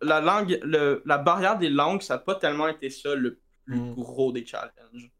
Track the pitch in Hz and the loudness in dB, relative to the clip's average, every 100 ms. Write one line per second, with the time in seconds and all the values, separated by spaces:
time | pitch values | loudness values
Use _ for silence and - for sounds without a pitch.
0 | 147 156 160 208 190 180 147 156 143 135 | 2 4 4 2 0 -2 0 2 4 2
1 | 147 143 147 185 190 214 165 143 151 196 | 0 2 4 4 2 2 2 2 2 0
2 | - 127 - 190 156 147 156 156 135 - | -2 -4 -2 -2 -2 0 -2 -2 -8 -6
3 | 143 139 123 - _ _ - 123 120 120 | -4 -2 -2 -4 _ _ -6 -6 -6 -8
4 | 120 131 131 120 117 - 123 - 117 120 | -8 -2 -2 -2 -8 -10 -10 -16 -20 -20
5 | 120 | -20